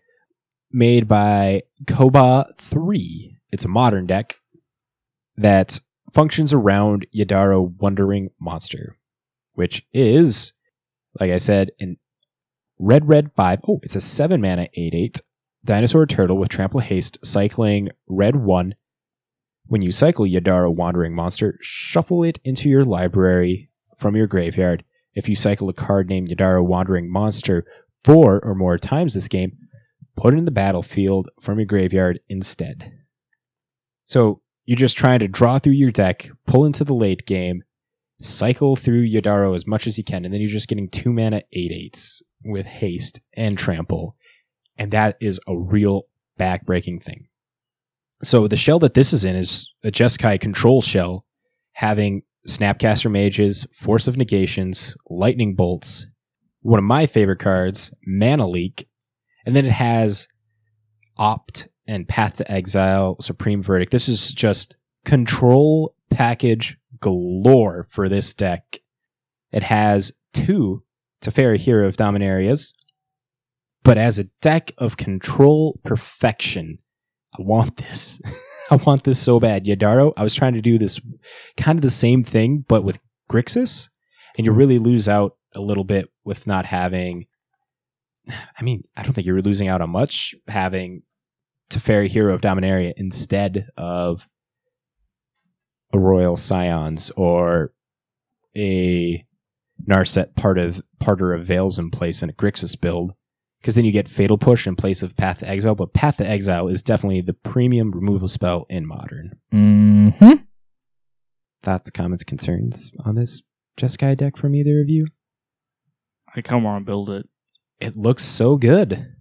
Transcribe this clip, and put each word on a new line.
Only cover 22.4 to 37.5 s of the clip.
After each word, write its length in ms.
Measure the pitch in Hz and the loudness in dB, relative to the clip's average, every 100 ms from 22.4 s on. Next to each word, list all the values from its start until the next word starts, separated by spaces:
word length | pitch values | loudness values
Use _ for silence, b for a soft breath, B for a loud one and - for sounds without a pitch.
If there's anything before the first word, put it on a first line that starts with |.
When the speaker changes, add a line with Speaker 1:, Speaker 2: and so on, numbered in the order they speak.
Speaker 1:
into 260 | 131 131 147 | -8 -4 2
your 140 | 135 | 4
library 880 | 131 90 90 95 92 90 90 95 - _ _ _ | 4 0 0 2 2 2 0 -2 -8 _ _ _
from 200 | 104 107 | -2 0
your 100 | 110 | 0
graveyard. 580 | 95 85 - 90 85 - _ _ | 0 -2 -2 -2 -2 -8 _ _
If 140 | - - | -8 -4
you 80 | 101 | -2
cycle 320 | 104 101 98 | 0 -2 -4
a 40 | |
card 360 | 90 - 98 92 | -8 -2 0 0
named 200 | 92 90 | -4 -6
Yadaro 360 | 87 92 92 90 | -2 2 2 2
Wandering 420 | 90 92 90 85 | 0 0 -2 -2
Monster 560 | 92 107 104 - 87 b b b _ | -4 -2 -4 -2 -2 b b b _
four 380 | - 160 135 98 | 6 8 8 4
or 120 | 117 95 | 0 -2
more 220 | 92 87 | -2 -2
times 360 | - 143 170 | -2 -2 -2
this 140 | 98 - | -4 -4
game, 240 | 95 95 - - - _ _ - - | -4 -6 -8 -20 -20 _ _ -18 2
put 180 | 117 | 4
it 40 | 151 | 4
in 60 | |
the 60 | 170 | 0
battlefield 760 | 113 98 90 - - 95 95 90 _ | 0 -2 -2 -4 -2 0 0 -4 _
from 200 | - 104 | -6 -4
your 60 | 101 | 0
graveyard 520 | 101 92 95 90 90 _ | 0 0 0 0 -2 _
instead. 640 | 95 95 - 76 - - - _ _ _ _ _ _ _ _ _ _ _ | -10 -8 -10 -12 -12 -20 -20 _ _ _ _ _ _ _ _ _ _ _
So 340 | 131 110 101 _ _ | 2 2 0 _ _
you're 120 | - 120 | -4 0
just 200 | 131 - | 0 2
trying 240 | 131 123 | 2 4
to 80 | 101 | 0
draw 320 | 92 120 135 | 2 2 4
through 140 | 147 | 2
your 180 | 139 131 | 4 2
deck, 380 | 107 92 87 - - - | 2 0 -2 -10 -14 2
pull 180 | 131 | 4
into 180 | 147 143 | 4 0
the 120 | 143 | -2
late 300 | 127 104 92 - | 0 0 -2 -4
game, 360 | 95 90 | -4 -4